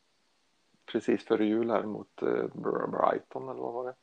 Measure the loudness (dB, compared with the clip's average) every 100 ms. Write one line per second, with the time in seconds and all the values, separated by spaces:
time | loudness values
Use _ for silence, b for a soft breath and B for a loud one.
0 | _ _ _ _ _ _ _ _ -4 -2
1 | 2 0 2 2 4 2 2 0 0 -6
2 | -10 -4 0 0 -2 -4 -2 0 0 2
3 | 4 2 -2 -10 -8 -8 -6 -6 -6 -8